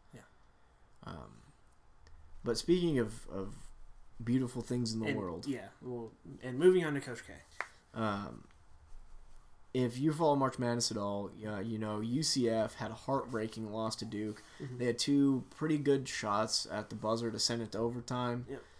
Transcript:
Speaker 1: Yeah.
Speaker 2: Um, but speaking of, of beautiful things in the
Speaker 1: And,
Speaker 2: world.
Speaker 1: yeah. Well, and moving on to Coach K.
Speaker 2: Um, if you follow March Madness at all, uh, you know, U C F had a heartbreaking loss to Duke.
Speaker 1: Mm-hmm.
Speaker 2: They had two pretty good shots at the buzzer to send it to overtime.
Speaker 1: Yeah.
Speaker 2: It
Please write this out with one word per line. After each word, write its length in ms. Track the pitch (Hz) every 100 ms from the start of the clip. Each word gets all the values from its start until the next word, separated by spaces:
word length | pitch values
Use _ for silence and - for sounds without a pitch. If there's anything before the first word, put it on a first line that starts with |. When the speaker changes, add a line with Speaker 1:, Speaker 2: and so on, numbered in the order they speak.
| -
Speaker 1:
Yeah. 60 | 110 - - - - - - - - -
Speaker 2:
Um, 320 | 85 53 57 - - - - - - - - - -
but 140 | 117 113
speaking 400 | - 180 175 139
of, 280 | 110 110 -
of 220 | 95 98 - - - - - - -
beautiful 400 | 113 131 123 123
things 300 | 113 123 113
in 80 | 110
the 60 | 110
Speaker 1:
And, 120 | 107
Speaker 2:
world. 280 | 92 82 143
Speaker 1:
yeah. 220 | 123 98 -
Well, 320 | 127 120 113 - - -
and 160 | 127 127
moving 260 | 180 185
on 100 | 156
to 60 | 143
Coach 260 | 131 117 -
K. 60 | - - - - - -
Speaker 2:
Um, 500 | 113 110 101 90 60 - - - - - - - - - - - - -
if 260 | 127 123 123
you 140 | 156
follow 240 | 151 160 143
March 220 | 131 -
Madness 320 | 120 120 113
at 80 | 107
all, 320 | 101 101 101 - 107
uh, 120 | 101
you 180 | 113 107
know, 220 | 107 104
U 220 | 113 131
C 260 | 151 135 117
F 240 | 110 104
had 160 | - 110
a 40 |
heartbreaking 800 | 113 - 135 120 120 110 113 110
loss 240 | 110 110 -
to 80 |
Duke. 380 | 113 104 107 104 - -
Speaker 1:
Mm-hmm. 140 | 139 123
Speaker 2:
They 80 |
had 140 | 120 117
two 460 | - 143 139 135 - -
pretty 220 | 160 151
good 280 | 139 139 127
shots 600 | - 107 101 113 - -
at 200 | 101 107
the 40 |
buzzer 360 | 110 107 117 117
to 80 | 107
send 240 | - 117
it 100 | 107
to 60 | 107
overtime. 680 | 117 123 117 123 123 123 123
Speaker 1:
Yeah. 60 | 131
Speaker 2:
It 40 | - -